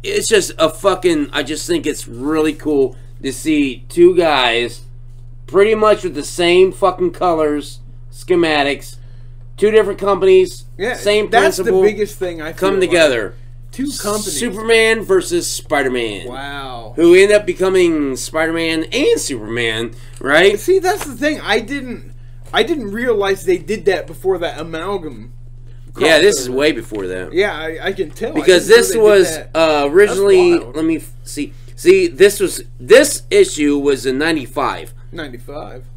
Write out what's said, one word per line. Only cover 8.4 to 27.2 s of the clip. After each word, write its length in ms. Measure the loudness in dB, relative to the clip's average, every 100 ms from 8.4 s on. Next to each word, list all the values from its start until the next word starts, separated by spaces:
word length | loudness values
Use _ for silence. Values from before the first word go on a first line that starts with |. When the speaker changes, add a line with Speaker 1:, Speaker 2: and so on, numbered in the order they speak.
| 2 2 0 -2 -8 -16 -16 -16 -16 -16 -16 0
Speaker 1:
two 120 | 4
different 300 | 4 4 -2
companies, 680 | 0 2 6 6 4 -4 -16 -8
Speaker 2:
Yeah, 200 | -6 -2
Speaker 1:
same 340 | 0 0 2
Speaker 2:
that's 280 | 2 2 2
Speaker 1:
principle, 240 | 0 4
Speaker 2:
the 40 | 4
biggest 300 | 2 -6 -4
thing 240 | -8 -8
I 100 | -12
feel 180 | -2 0
Speaker 1:
come 100 | 2
Speaker 2:
like. 100 | 2
Speaker 1:
together. 460 | 4 4 2 -4 -10 -18 -18 -16
Speaker 2:
Two 200 | -8 -8 -6
companies. 380 | -4 -4 -4 -4
Speaker 1:
Superman 600 | -6 -4 2 4 4 2
versus 460 | 2 0 2 -4 -2
Spider-Man. 760 | -8 -4 -2 0 -2 -2 -6 -10
Speaker 2:
Wow. 680 | -10 -12 -10 -12 -12 -10 2
Speaker 1:
Who 180 | 6
end 180 | 8 8
up 140 | 4 2
becoming 680 | -2 2 4 2 2 -2 -4
Spider-Man 720 | -6 -2 -2 -2 -2 -2 -4
and 300 | 0 2 0
Superman, 720 | -2 -8 -6 -4 -2 -2 -6 -10 -16 -8
right? 400 | 2 4 4 2
Speaker 2:
See, 200 | 2 2
that's 260 | 2 -2 -6
the 80 | -4
thing. 240 | -4 -2
I 180 | -2 -2
didn't, 520 | -2 -8 -8 -12 -14 -16 -18 -18 -4
I 120 | -2
didn't 260 | 0 -2 -4
realize 540 | -4 -2 0 0 -2 -2
they 140 | -2
did 260 | -2 -2 0
that 220 | -2 -4
before 320 | -6 -4 -2
that 200 | -4 -6
amalgam 720 | -10 -8 -6 -6 -8 -14 -16 -16 -16 -16 -18 -18 -16 0
Speaker 1:
Yeah, 220 | 4 6
this 180 | 6 2
is 80 | -2
Speaker 2:
crossover. 40 | 0
Speaker 1:
way 160 | 0
before 340 | 0 -6 -8 -6
that. 260 | -6